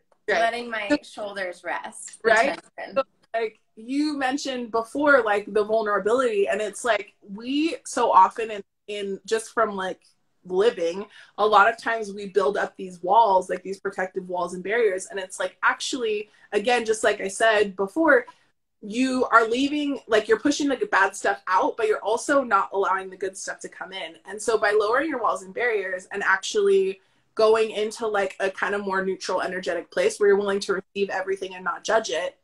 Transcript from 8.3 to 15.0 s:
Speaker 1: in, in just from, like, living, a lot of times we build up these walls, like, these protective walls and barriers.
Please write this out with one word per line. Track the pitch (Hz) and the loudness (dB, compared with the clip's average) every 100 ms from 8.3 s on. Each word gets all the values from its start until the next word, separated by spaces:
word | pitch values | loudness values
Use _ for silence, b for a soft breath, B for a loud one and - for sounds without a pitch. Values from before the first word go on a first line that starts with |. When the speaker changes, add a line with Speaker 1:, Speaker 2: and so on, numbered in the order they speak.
| - 226 | 4 -6
Speaker 1:
in, | 208 - _ - | -8 -12 _ -12
in | 208 202 190 - | -8 -6 -8 -4
just | 220 - | -4 -2
from, | - 220 202 | -2 -2 -2
like, | 185 - _ _ _ _ 180 | -6 -8 _ _ _ _ -4
living, | 185 226 190 170 185 214 B B - | 2 2 2 -4 -4 -10 B B -2
a | 214 | 4
lot | 208 214 | 6 6
of | 226 | 2
times | 240 226 202 | -4 -4 -6
we | 202 202 | -10 -2
build | 220 277 196 | 0 2 0
up | 196 - | -4 -8
these | 190 180 | -14 -8
walls, | 175 214 220 185 185 | 2 4 6 4 2
like, | 180 | -8
these | 190 196 | -8 -8
protective | 196 190 185 190 180 | -8 -6 -6 -6 -6
walls | 175 175 | -6 -6
and | 180 | -6
barriers. | 185 233 220 185 | -4 0 2 0